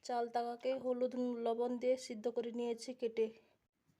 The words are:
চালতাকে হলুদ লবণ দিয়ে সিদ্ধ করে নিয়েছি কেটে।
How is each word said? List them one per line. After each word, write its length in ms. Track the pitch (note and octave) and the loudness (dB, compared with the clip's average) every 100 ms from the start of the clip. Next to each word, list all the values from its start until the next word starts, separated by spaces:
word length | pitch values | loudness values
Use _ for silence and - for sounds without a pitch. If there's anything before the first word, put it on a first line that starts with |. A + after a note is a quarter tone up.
চালতাকে 680 | - B3 A#3+ A#3+ A#3+ A#3+ B3+ | -2 -2 0 0 -2 -2 -2
হলুদ 420 | C4 B3+ B3 B3+ B3 | 0 0 2 2 2
লবণ 600 | B3 A#3+ A#3 A#3 B3 B3 | 0 0 0 2 2 2
দিয়ে 200 | B3 B3+ | 2 2
সিদ্ধ 300 | - A3+ A#3+ | 0 -4 -2
করে 240 | A#3 A#3 | -2 -2
নিয়েছি 420 | A#3 A#3+ A3+ B3 | -2 -2 -2 -6
কেটে। 380 | B3+ A#3 A3 A3 A3 _ _ _ _ _ _ | -4 -2 2 0 0 _ _ _ _ _ _